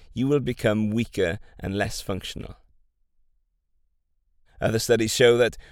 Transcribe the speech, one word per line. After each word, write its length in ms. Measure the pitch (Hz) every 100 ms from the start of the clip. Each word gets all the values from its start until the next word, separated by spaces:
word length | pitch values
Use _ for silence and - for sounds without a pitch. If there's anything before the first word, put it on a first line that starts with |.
| -
you 160 | - 131
will 120 | 147
become 500 | 131 123 113 107 107
weaker 500 | 110 117 - 87 98 - -
and 160 | - 98
less 260 | 110 -
functional." 540 | - 95 - - - - _ _ _ _ _ _ _ _ _ _ _ _ _ _ _ _ _ _ _ -
Other 200 | 117 110
studies 340 | - 113 110
show 220 | - 123 120
that 180 | 113 - -